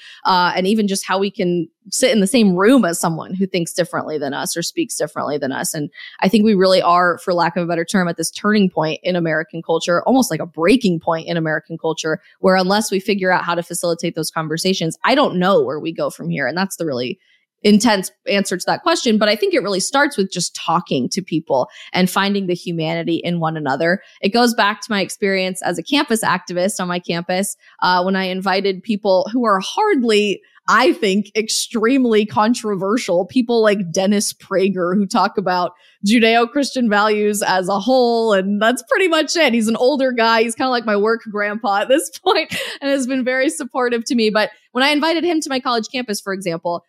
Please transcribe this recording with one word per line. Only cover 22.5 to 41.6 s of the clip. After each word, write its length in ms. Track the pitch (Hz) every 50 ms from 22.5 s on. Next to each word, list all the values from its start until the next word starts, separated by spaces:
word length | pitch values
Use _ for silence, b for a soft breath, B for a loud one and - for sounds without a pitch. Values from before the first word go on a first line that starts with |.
| 175
humanity 600 | 175 - 185 170 165 156 156 170 170 165 165 165
in 240 | - - 175 175 170
one 180 | 160 160 160 160
another. 440 | 151 135 135 139 160 170 180 - B B B B
It 80 | B 208
goes 240 | 196 233 247 240 226
back 280 | 233 208 202 214 214
to 100 | - -
my 100 | 214 196
experience 600 | 185 - - - 208 196 190 190 185 185 185 -
as 160 | - - 180 170
a 60 | 175
campus 400 | - 294 285 294 - 233 220 -
activist 560 | - 170 185 - - 180 175 180 202 - -
on 80 | 185 180
my 120 | 175 180
campus, 560 | - - 175 170 175 - 185 185 202 - - b b b b b
uh, 200 | - 180 180 - 180
when 120 | 190 196
I 100 | 190 190
invited 580 | 185 185 185 185 196 190 202 202 196 190 180 -
people 460 | - 214 202 - 202 185 185 - 214
who 140 | 214 262 240
are 140 | 220 196 190
hardly, 800 | 190 - - 392 427 427 403 277 233 233 214 208 208 208 185 - b b b b b -
I 260 | 190 220 254 349 -
think, 380 | - - 196 190 208 202 - -
extremely 920 | 226 214 220 - - - - - 226 208 226 277 277 254 240 220 214 220
controversial, 1000 | 208 - 226 214 220 247 - - 214 202 180 190 196 214 254 - - 175 175 202
people 360 | - - 262 233 240 233 226
like 300 | 220 214 208 208 190 170
Dennis 400 | 156 190 190 196 208 202 208 - -
Prager, 640 | _ - - 196 180 190 202 185 185 175 175 185
who 100 | 208 202
talk 320 | 190 - - - 208 - 214
about 360 | 185 185 180 180 180 165 - b b b b b b 196
Judeo-Christian 800 | 220 240 220 226 226 233 240 233 - 294 277 - - 262 240 220
values 540 | 208 202 208 214 214 208 208 208 214 202 -
as 240 | - 185 190 185 175
a 120 | 196 202
whole, 540 | 202 240 262 262 247 233 233 233 226 226 202
and 280 | 190 190 196 208 202
that's 220 | 214 226 254 254 - -
pretty 180 | 523 415 381 359
much 280 | 330 311 311 - -
it. 180 | 349 311 262 226
He's 140 | 233 214 220
an 80 | 233
older 360 | - 247 254 302 269 269 262
guy. 320 | 247 233 220 226 226 226 226
He's 120 | 233 226
kinda 140 | - 269 262
like 160 | 254 233 214
my 100 | 226 208
work 260 | 202 202 220 226 226 - 226
grandpa 500 | 190 208 208 208 208 226